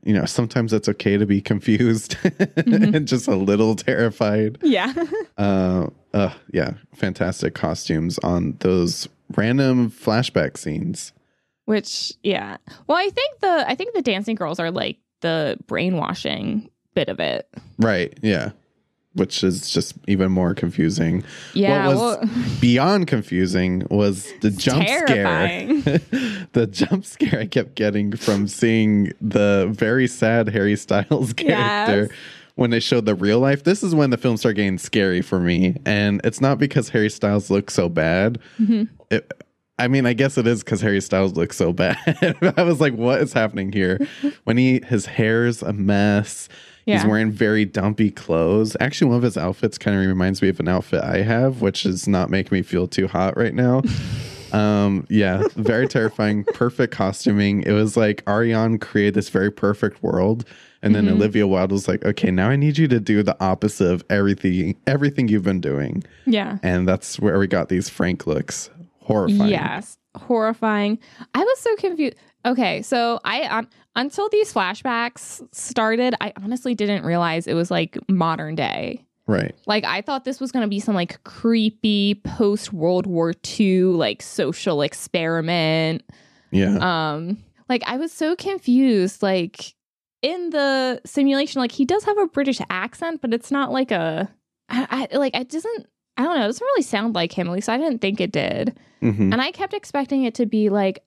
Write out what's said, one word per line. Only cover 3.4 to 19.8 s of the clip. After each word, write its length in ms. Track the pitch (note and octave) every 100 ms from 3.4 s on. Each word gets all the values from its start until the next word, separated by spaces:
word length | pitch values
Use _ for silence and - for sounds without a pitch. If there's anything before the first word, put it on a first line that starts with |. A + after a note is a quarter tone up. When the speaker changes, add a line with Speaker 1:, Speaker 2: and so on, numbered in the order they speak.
| F#2+ G#2 A2 G#2+
Speaker 1:
terrified. 840 | - - A#2 G#2 A2 G#2 G#2+ B2
Speaker 2:
Yeah. 300 | D#4+ G#3+ G#3 C4+
<laughs> 60 | E4+ G#4 G4 -
Speaker 1:
Uh, 500 | G2+ F#2+ F#2 F#2 E2 - _
uh, 180 | - F#2+ - -
yeah, 220 | F#2 C2 - _
fantastic 600 | - G2+ F2+ F2 F#2+ E2 -
costumes 640 | E2 D2+ - D#2+ E2 -
on 360 | - F2 F2+ -
those 480 | - F#2 F2 E2 - _ _ -
random 560 | G#2+ B2+ C3+ B2+ A#2
flashback 680 | - - G#2+ B2 - D2 -
scenes. 540 | - D#2 - - - _ _ _ _ _ -
Speaker 2:
Which, 480 | G#3+ - - - -
yeah. 320 | - F#3+ - - - - -
Well, 100 | D#4+
I 120 | G4
think 300 | F#4+ C#5 C#5+
the, 240 | G4 E4+ -
I 80 | C4
think 180 | G4+
the 80 | A4
dancing 340 | B3+ F#3+ G#3 A3
girls 200 | E3 F3
are, 100 | E3
like, 260 | F3 - - _ _
the 380 | E3+ D#3+ D3 - -
brainwashing 1000 | - F3+ F3+ - F3+ - D2 - G#3+ - _ _
bit 160 | - D3+
of 100 | F#2+
it. 280 | D#2+ A#1+ - - - -
Speaker 1:
Right, 400 | A2+ F#2+ F2 -
yeah. 300 | A2 F#2 A#1 - _ _ _ _ _
Which 300 | F#2 F#2+ -
is 280 | F#2+ F2+ -
just 240 | -